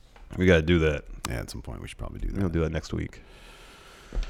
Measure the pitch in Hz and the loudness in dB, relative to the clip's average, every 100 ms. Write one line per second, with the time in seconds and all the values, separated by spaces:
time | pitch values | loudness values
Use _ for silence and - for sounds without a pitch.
0 | - - - - 92 82 78 87 78 71 | -20 -20 -12 2 6 6 6 4 4 0
1 | - - - 60 - 60 - 52 - - | -6 -12 -6 -6 -6 -10 -12 -12 -14 -12
2 | - - - 95 95 82 80 80 - 80 | -12 -8 -6 -2 -2 0 0 -2 -4 -6
3 | 80 - - - - - - - - - | -6 -10 -20 -20 -20 -20 -20 -20 -20 -20
4 | - - - | -8 -6 -6